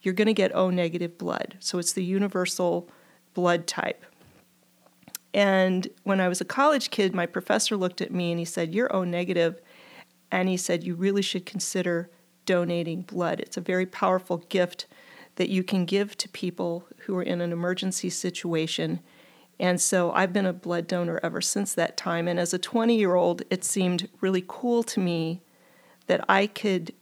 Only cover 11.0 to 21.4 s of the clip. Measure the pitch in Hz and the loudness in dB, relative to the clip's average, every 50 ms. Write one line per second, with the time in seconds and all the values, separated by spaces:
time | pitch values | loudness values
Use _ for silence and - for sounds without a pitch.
11 | 185 196 196 202 196 - - 190 185 - - 196 - - - 190 175 175 170 170 | 0 2 2 2 0 0 -4 -6 -8 -6 -8 -8 -6 -4 -4 -2 -2 0 -2 -2
12 | 175 175 - _ _ _ _ _ _ - 185 180 175 170 175 170 170 165 165 180 | -4 -6 -14 _ _ _ _ _ _ 2 2 2 4 2 0 -2 -2 -2 -4 -6
13 | 180 - - 180 175 170 - - - - - - 175 - 185 185 185 185 - - | -8 -6 -4 -2 0 0 -2 -2 -4 -8 -8 -8 -2 0 0 0 0 -2 -2 0
14 | - 190 185 185 185 - 180 165 - _ - 190 180 175 - - - _ - - | 2 2 2 2 0 -2 -4 -4 -4 _ 0 2 2 0 0 -10 -14 _ -14 -20
15 | - - - - - - _ - 180 - 196 185 185 185 - 190 180 165 185 196 | -20 -20 -20 -20 -20 -20 _ -4 -2 0 2 0 0 0 0 0 0 2 2 0
16 | 202 208 - _ - - _ - - 180 175 175 185 175 170 170 175 - - - | 0 -2 -4 _ -10 -10 _ -6 -6 -6 -4 -4 -4 -4 -4 -6 -8 -14 -20 -16
17 | - - 196 185 175 - 180 175 175 170 170 170 170 175 185 180 196 190 180 - | -8 -4 -2 -2 0 0 -2 -2 0 -2 -2 -2 0 -2 -2 0 -2 -4 -4 -2
18 | - 180 175 - - 180 175 - - 175 165 160 160 165 - - 160 160 170 170 | -4 -4 -6 -4 -4 -4 -6 -4 -4 -2 0 0 0 -2 -2 -2 -2 -2 -2 -4
19 | - _ - - - - - - - _ _ _ 190 180 180 175 - - - 185 | -8 _ -20 -20 -20 -20 -20 -20 -20 _ _ _ 2 2 2 2 2 2 2 2
20 | 175 170 - - 185 185 180 208 196 185 175 185 - 175 175 170 170 170 185 175 | 2 2 0 0 -2 0 0 0 0 0 -2 -4 -6 -4 -4 -4 -2 -2 -2 -2
21 | 175 170 165 165 - 170 170 170 | -2 -2 -4 -4 -4 -4 -4 -4